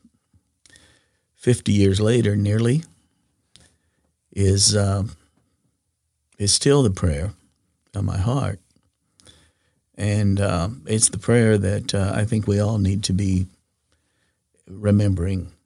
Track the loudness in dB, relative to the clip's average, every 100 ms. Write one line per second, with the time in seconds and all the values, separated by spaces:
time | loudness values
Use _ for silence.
0 | _ _ _ _ _ _ _ -20 _ _
1 | _ _ _ _ 0 0 2 2 4 2
2 | 2 2 2 0 0 0 0 0 -4 _
3 | _ _ _ _ _ _ _ _ _ _
4 | _ _ _ 0 2 4 2 2 0 -2
5 | -4 -10 _ _ _ _ _ _ _ _
6 | _ _ _ -6 -2 0 4 4 2 0
7 | -2 -2 -6 -10 _ _ _ _ _ -6
8 | -4 -2 -2 -2 -4 -8 _ _ _ _
9 | _ _ -20 -20 _ _ _ _ _ -6
10 | -2 0 0 0 0 -2 -4 -6 -4 -2
11 | -2 -2 0 2 4 2 0 -4 -4 -4
12 | -2 -2 -2 -2 -2 0 0 0 0 -2
13 | -2 -2 0 -2 -4 _ _ _ _ _
14 | _ _ _ _ _ _ -20 -4 2 2
15 | 2 0 -2 -4 -8 -14